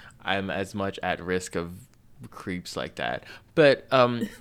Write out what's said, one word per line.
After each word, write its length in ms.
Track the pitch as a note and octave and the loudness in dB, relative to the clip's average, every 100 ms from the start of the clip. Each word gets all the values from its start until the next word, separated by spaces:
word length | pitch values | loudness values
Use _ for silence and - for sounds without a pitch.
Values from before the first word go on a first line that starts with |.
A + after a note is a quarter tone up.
| - - | -20 -10
I'm 280 | F2+ G2 G2 | -2 -2 -2
as 240 | F2+ G2 | -4 -4
much 260 | G#2 G2 - | -4 -4 -2
at 200 | F#2 E2+ | -2 -2
risk 340 | F2 F#2 - F2+ | 0 -2 -2 -6
of 160 | E2+ F#2 - _ - - A#2 | -6 -10 -18 _ -20 -20 -18
creeps 460 | - G#2+ F2+ - - | -12 -8 -6 -6 -8
like 200 | B1+ - | -8 -4
that. 280 | A#1+ B1 - - - | -4 -4 -8 -20 -4
But, 320 | - D3 - - | 6 6 6 4
um, 380 | C3 B2 A#2+ G#3 - | 4 4 2 -4 -8